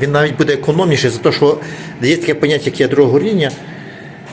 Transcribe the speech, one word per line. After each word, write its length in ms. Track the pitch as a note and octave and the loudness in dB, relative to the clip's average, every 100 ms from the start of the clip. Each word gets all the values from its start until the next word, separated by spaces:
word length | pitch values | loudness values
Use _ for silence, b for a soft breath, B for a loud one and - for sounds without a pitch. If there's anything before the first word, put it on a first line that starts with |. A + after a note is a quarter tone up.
Він 100 | C#3 | 0
навіть 260 | D3 D3+ B2 | 2 0 0
буде 160 | D3 | 0
економніший 560 | C#3 D3 D#3 F#3 C#3 C3 | 0 0 2 2 2 0
за 80 | A2+ | 0
те, 120 | - | 0
що 260 | - D3 D#3 B B B - | 2 2 2 B B B -4
є 160 | B2 E3 | 0 0
таке 160 | D#3+ | 0
поняття, 320 | D3 D3 D3 - | 0 0 0 -2
як 140 | - | 0
ядро 260 | B2+ C#3+ C#3 | 2 4 4
горіння. 460 | C3+ G3 G3+ C#3+ - B B B B B B - | 4 2 0 0 -4 B B B B B B -18